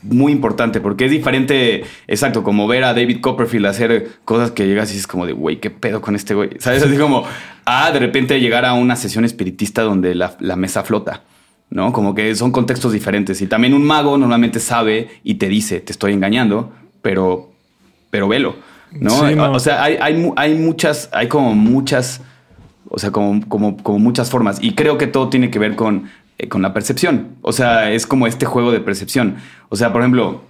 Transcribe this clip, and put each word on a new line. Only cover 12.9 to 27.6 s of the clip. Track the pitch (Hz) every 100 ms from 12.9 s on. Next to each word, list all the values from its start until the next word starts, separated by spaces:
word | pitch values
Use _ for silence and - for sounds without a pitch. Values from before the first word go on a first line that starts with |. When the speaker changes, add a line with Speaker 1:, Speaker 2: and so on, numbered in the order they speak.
Speaker 1:
diferentes. | 107 101 101 98 95
Y | 95
también | 110 123
un | 139
mago | 147 151 143 139
normalmente | 127 120 117 113
sabe | - 120 110 110 113 -
y | -
te | 101 101
dice, | 104 107 87
"Te | -
estoy | 95 101
engañando, | 101 95 113 117 101 123 - - _
pero, | - 95 92 92 - _ _ _ _ _ _
pero | 104 98
velo", | 117 120 - - - -
¿no? | 151 120 123 147
Speaker 2:
Sí, |
no. | 151 135
Speaker 1:
O, | 135
o |
sea, | 127 143
hay, | 147 160
hay | 147 160
mu-, | 170 -
hay | 151
muchas, | 156 160 160 165 147 -
hay | - 123
como | 147 131 107
muchas... | 107 131 135 131 127 - - _ _ - - _ -
o | -
sea, | 101
como, | 101 101 104 107
como, | 107 104 101
como | - 104
muchas | 110 120 120
formas. | 127 113 101
Y | 113
creo | 101 151 143
que | 143
todo | - 127
tiene | 131 123
que | 110
ver | 107 98
con, | 113 101 - - _ _
eh, | -
con | -
la | 95
percepción. | 101 104 123 180 135 - -
O | -
sea, | 120